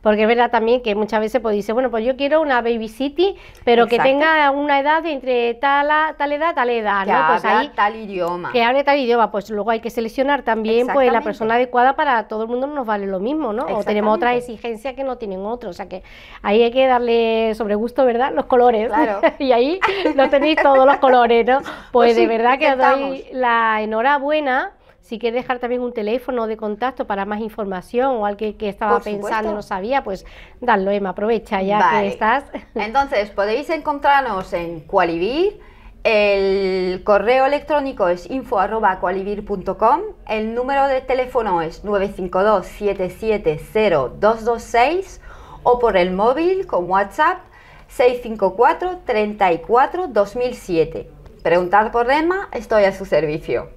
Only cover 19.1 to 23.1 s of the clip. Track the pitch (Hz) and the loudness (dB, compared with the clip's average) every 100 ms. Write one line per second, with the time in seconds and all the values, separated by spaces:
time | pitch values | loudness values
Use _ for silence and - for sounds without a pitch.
19.1 | 202 311 - 269 233 262 370 392 392 320 | 2 0 0 2 4 2 2 -2 0 0
20.1 | 285 269 285 302 311 294 269 262 277 269 | 2 2 4 2 2 4 6 6 4 4
21.1 | 254 233 233 220 269 - - - 240 233 | 4 4 4 4 0 -2 -16 -2 4 4
22.1 | 233 226 226 240 269 294 262 262 277 277 | 4 2 2 2 2 2 4 2 2 -2